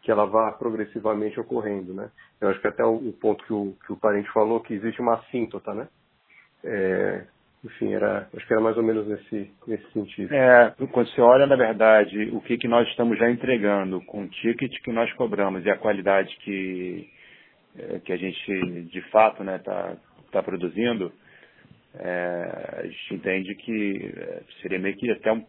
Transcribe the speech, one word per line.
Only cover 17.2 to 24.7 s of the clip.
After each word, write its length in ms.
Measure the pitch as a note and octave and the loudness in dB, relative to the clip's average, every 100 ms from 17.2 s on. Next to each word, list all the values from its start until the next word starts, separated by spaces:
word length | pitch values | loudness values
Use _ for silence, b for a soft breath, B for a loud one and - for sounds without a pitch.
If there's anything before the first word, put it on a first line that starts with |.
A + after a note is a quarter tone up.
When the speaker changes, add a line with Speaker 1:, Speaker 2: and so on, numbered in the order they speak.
| b b b b _ - | b b b b _ -18
Speaker 2:
é, 200 | - F2+ | -10 -10
que 160 | - | -6
a 20 | F2+ | -6
gente, 680 | F#2 E2+ - F#2+ F2+ F2 | -6 -8 -6 -4 -4 -6
de 180 | E2+ F2+ - | -12 -14 0
fato, 340 | G#2+ A2 - | 4 4 2
né, 140 | F#2+ F#2 | -8 -8
tá, 360 | F#2+ G2 F#2 F2+ _ _ _ | -6 -6 -6 -10 _ _ _
tá 100 | G2+ | -4
produzindo, 720 | F#2+ F#2 F2 E2+ A#2+ A2+ F2+ - b b b b b _ _ | -4 -4 -6 -2 -2 -2 -6 -10 b b b b b _ _
é, 840 | - F2+ F2+ F2 F2 B1+ - - - | -12 -6 -4 -4 -4 -8 -10 -12 -10
a 80 | - | -10
gente 280 | - - | -12 -12
entende 400 | F#2 G2 F#2+ F#2+ G2+ | -6 -2 -2 -4 -10
que, 540 | - A2 G2+ G2 - - | -6 -4 -2 -4 -8 -12
é, 240 | - - - - | -12 -12 -16 -6
seria 160 | - | -2